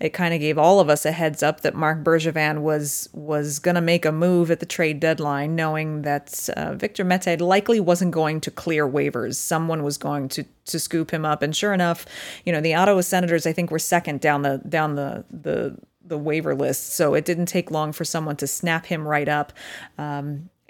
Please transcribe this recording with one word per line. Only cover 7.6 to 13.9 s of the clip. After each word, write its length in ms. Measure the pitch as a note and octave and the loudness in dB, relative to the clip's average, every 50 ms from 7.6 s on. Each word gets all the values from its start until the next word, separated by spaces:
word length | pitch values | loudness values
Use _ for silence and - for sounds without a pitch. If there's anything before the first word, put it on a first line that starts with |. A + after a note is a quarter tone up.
| G3+ - A#3 A3 | 4 4 2 4
wasn't 320 | F#3 E3+ F3 F3 F#3+ F3 E3 | 4 4 4 4 2 2 2
going 280 | E3 D#3 D3+ D#3 D#3 - | 2 0 0 0 -2 -4
to 80 | D#3 | -6
clear 380 | - - - E3+ E3 D3+ D3 C3+ | -8 -6 -4 0 0 2 2 2
waivers. 480 | C3 D3 C#3+ C#3+ C#3 B2 A2+ A2+ B2 | 2 2 0 0 0 -2 -4 -4 -4
Someone 460 | - - - E3 D#3+ E3 D#3+ E3 D#3 D3 | -6 -4 -2 -2 0 0 0 -2 -2 -2
was 140 | C#3+ C#3+ - | -4 -4 -4
going 300 | - D3 D3 C#3+ C3+ C3 | -4 -4 -4 -4 -4 -4
to, 140 | - - E3+ - _ _ _ | -6 -8 -8 -10 _ _ _
to 120 | - - E3 | -8 -6 -6
scoop 320 | - - - E3 D#3+ - | -4 -2 -2 -2 -2 -2
him 140 | - D#3+ D#3 | -4 -2 -2
up. 180 | D#3 D3+ D3+ C#3+ | -2 0 0 0
And 120 | D3 D3+ | -2 -2
sure 180 | - - G#3 G3+ | 0 0 2 2
enough, 340 | F#3 F3 E3+ E3+ - - - - - - - - - - | 2 2 2 0 -2 -6 -12 -16 -16 -14 -14 -16 -8 -4
you 80 | F3 E3+ | -2 -2
know, 80 | D3+ | 0
the 140 | D3+ E3 D#3 | 2 2 2
Ottawa 260 | E3 F#3 G3+ G3+ F#3+ | 4 4 6 4 4
Senators, 460 | F3+ - G3 F3+ F3+ E3+ E3+ E3 - | 2 2 0 0 2 2 2 2 2
I 60 | E3+ D#3+ | 0 -2
think, 180 | - F3 E3+ | -2 -2 -2
were 80 | D#3 D#3+ | -2 -4
second 420 | - - | 0 2